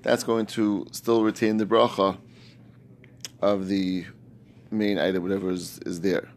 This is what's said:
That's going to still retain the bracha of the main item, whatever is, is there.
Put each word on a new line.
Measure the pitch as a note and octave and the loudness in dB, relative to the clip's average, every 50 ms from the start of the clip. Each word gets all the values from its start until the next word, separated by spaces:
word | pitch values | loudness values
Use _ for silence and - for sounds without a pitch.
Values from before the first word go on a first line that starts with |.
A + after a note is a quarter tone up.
That's | - A#2+ B2 A#2+ | 2 2 2 2
going | - - A2+ A2+ A2 | 2 0 0 0 0
to | - - A#2 A2 G#2 G#2 F#2+ - - | -2 -2 0 0 0 0 -2 -4 -8
still | - - - A#2 A#2 A2+ A2 | -14 -8 0 2 4 4 4
retain | A2 G#2+ - A#2 G#2+ A2 | 2 2 2 0 2 2
the | A2 G#2+ | 0 0
bracha | F#2+ A2+ A2+ A#2 A#2 - - G2 G2 F#2+ - - - - - - - - - - - - - - - - - - - - - - - - - | 2 4 4 4 2 2 2 2 2 0 -2 -12 -20 -20 -20 -20 -20 -20 -20 -20 -20 -20 -20 -20 -20 -20 -20 -20 -20 -20 -18 -18 -18 -8 -2
of | - G2+ G#2 G2 F#2+ F#2+ | 0 0 0 0 0 -2
the | G2 G2 F#2+ F#2 F#2 F2+ E2+ - - - - - - - - - - - - - | -2 0 0 -2 -2 -4 -6 -10 -18 -20 -20 -20 -20 -20 -20 -20 -20 -20 -14 -6
main | G#2+ G#2+ G#2+ G#2 G2+ F2 | -4 -2 0 0 0 2
item, | D2 F#2 F#2 F#2+ | 0 0 0 0
whatever | F2 F#2 G2 G2 F#2 F#2 | -2 -2 -4 -2 -2 -2
is, | F#2 F#2 E2+ E2 - - | -4 -4 -6 -10 -14 -12
is | - - F2+ E2+ | -10 -10 -8 -2
there. | E2 G2 F2+ - - - - | -2 0 0 0 -4 -6 -20